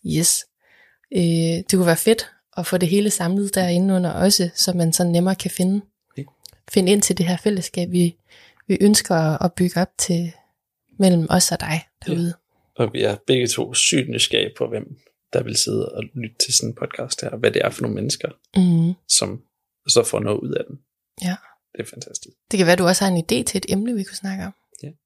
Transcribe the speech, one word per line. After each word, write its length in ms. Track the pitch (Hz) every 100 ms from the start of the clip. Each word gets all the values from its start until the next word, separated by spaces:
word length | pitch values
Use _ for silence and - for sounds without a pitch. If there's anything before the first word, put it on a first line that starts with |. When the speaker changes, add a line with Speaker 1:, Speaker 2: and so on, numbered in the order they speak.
| 170 156
Speaker 1:
Yes. 280 | 175 - - _ _ _ _ _ _ 233
Øh, 60 |
det 500 | 170 165 165 170 190
kunne 140 | 190 175
være 120 | 160
fedt 320 | - 226 - _ _ -
at 100 | 175
få 100 | 185
det 120 | 175
hele 200 | 196 208
samlet 460 | 208 170 196 202 196
derinde 400 | 180 175 190 185
under 160 | 175
også, 380 | - 185 202 175 -
så 180 | - 180
man 160 | 165
sådan 180 | 160 175
nemmere 240 | 170 185 190
kan 160 | 180
finde, 300 | - 185 202 196 _ _ -
Speaker 2:
Ja. 60 | 139 _ - _ -
Speaker 1:
finde 200 | - 185
ind 100 | 208
til 160 | - 180
det 100 | 170
her 100 | 180
fællesskab, 540 | 214 202 165 - 175
vi, 240 | 180 175 - _ - - _ -
vi 100 | 196
ønsker 340 | 202 208 - 170
at, 220 | 156 156 175
at 80 |
bygge 280 | - 180 170
op 160 | 185 -
til 340 | - 170 170 - _ _ _ _ _ -
mellem 280 | 190 175 160
os 220 | 180 -
og 80 | 170
dig 220 | - 156 - _ -
Speaker 2:
Ja. 60 |
Speaker 1:
derude. 200 | 165 170 170 _ _ _ -
Speaker 2:
Og 180 | 110
vi 100 | -
er 140 | 107 104 -
begge 200 | 131 120
to 260 | - -
sygt 360 | 123 - 151 127
nysgerrige 420 | 117 - - - -
på, 100 | 120
hvem 160 | 113 - - _ _ _
der 100 | -
vil 140 | 113 113
sidde 340 | - 110 - -
og 80 | 113 -
lytte 200 | 113 _ -
til 80 |
sådan 160 | - 117
en 60 | 113
podcast 460 | - - 123 -
her, 80 | -
og 80 | 110
hvad 120 | 110
det 100 | 101 -
er 40 |
for 120 | -
nogle 140 | 117 98
mennesker, 340 | 98 - - - _ 190
Speaker 1:
Mhm. 380 | 180 165 165 180 _
Speaker 2:
som 320 | - 98 101 _ _ _ _ -
så 160 | 120
får 160 | 113 107
noget 200 | 104 104
ud 140 | -
af 100 | - -
den. 100 | 139 _ _ _ -
Speaker 1:
Ja. 140 | 180 185 - _ _
Speaker 2:
Det 60 | -
er 40 | -
fantastisk. 480 | - - - - _ _
Speaker 1:
Det 60 | 202
kan 100 | 170
være, 80 | 180
du 100 | 175
også 160 | 185 196
har 60 |
en 60 | 180
idé 200 | 165 240
til 140 | 226 190
et 80 | -
emne, 260 | 190 226 233
vi 80 |
kunne 120 | 196 -
snakke 280 | 196 190 190
om. 80 | - _ -
Speaker 2:
Ja. 60 | 139 165